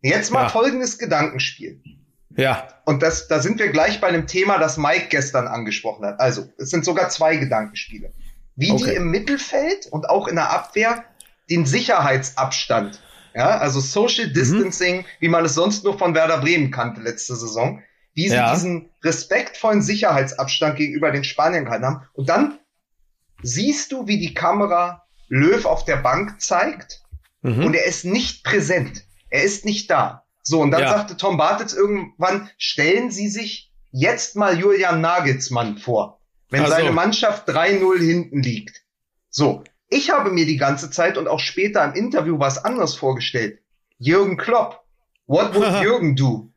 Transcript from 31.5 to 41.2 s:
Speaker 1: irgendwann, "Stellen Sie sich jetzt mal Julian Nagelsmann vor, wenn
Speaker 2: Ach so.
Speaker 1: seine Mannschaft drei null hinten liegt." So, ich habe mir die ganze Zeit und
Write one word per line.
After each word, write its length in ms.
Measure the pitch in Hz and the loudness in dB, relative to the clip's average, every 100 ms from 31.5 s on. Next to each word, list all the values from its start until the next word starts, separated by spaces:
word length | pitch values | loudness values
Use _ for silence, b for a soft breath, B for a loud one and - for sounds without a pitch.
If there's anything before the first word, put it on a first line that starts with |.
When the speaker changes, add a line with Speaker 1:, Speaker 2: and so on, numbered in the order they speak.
| 208 220 | 0 -4
Speaker 1:
irgendwann, 800 | 190 202 202 170 _ 180 202 - _ | 0 2 2 -6 _ 0 0 -6 _
"Stellen 520 | - - 147 202 247 | -6 0 2 2 0
Sie 180 | 196 208 | -4 -6
sich 440 | 220 220 - - _ _ | -4 -8 -12 -16 _ _
jetzt 440 | 127 165 233 - 202 | -2 0 0 -4 -2
mal 220 | 202 170 | 0 2
Julian 420 | 196 196 185 165 | 4 4 2 2
Nagelsmann 760 | 165 180 139 131 - 120 113 104 | 2 2 0 -2 -2 -4 -4 -6
vor, 420 | - 117 98 _ _ _ _ | -2 -2 -2 _ _ _ _
wenn 100 | 135 | -2
Speaker 2:
Ach 60 | 147 | 2
so. 60 | |
Speaker 1:
seine 200 | 160 160 | 2 2
Mannschaft 560 | 160 190 208 226 208 - | 2 2 2 0 0 -2
drei 240 | 160 175 | 0 2
null 260 | 202 185 185 | 2 4 4
hinten 440 | 165 175 170 143 | 4 2 0 -2
liegt." 400 | 131 110 - - _ _ _ _ _ | -2 -4 -10 -20 _ _ _ _ _
So, 340 | 131 143 101 - _ _ | 0 0 0 -8 _ _
ich 220 | 269 - | -2 0
habe 200 | 294 208 | 0 2
mir 140 | 180 | 0
die 140 | 151 147 | 0 2
ganze 320 | 139 143 156 | 0 -2 -6
Zeit 260 | - 170 | -2 0
und 120 | 170 | 0